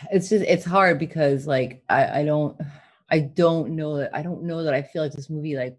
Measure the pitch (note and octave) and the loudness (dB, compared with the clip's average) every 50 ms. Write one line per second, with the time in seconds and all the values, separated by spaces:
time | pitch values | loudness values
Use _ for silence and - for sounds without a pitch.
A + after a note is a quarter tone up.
0 | - - G3 F#3 F#3 - A3 G3+ - - E3+ E3+ - E3+ F3+ G3 F#3+ F3+ E3 C#3 | -8 0 0 0 2 2 2 2 4 2 2 0 0 2 4 4 6 6 4 2
1 | E3 E3+ - D#3+ D3+ C#3+ C#3 C3 C#3 D3+ C#3 B2+ B2+ B2+ - - _ - G2 C3+ | -2 -4 -2 0 2 2 2 0 0 0 0 0 0 -2 -6 -10 _ 0 2 2
2 | C3+ - - C#3+ D3 D3+ D3+ D3+ D3 C#3+ - - D3 - - - _ _ _ _ | 2 2 0 -2 0 2 2 0 0 -2 -4 -8 -12 -12 -12 -20 _ _ _ _
3 | _ - D#3 D#3 D3 C3+ - F3+ E3+ E3 E3 E3 C#3 A#2 D#3+ D#3+ D#3 D3+ D3+ C#3+ | _ 0 0 0 0 0 0 2 2 4 4 2 -2 -4 -6 -6 -6 -4 -4 -4
4 | C3+ - - D3 D3+ F3+ E3+ - E3 E3+ E3 E3 D#3+ D#3 C3+ C#3+ C#3+ - - E3 | -4 -4 -6 -6 -6 -6 -8 -8 -8 -8 -6 -4 -2 0 -2 -2 -2 -4 -6 -4
5 | D#3 C#3+ D3 C#3+ C3+ - D#3 D3+ D3 D#3 C#3+ C3+ B2+ B2+ B2+ | -4 -4 -6 -10 -10 -8 -8 -8 -6 -6 -4 -4 -6 -8 -10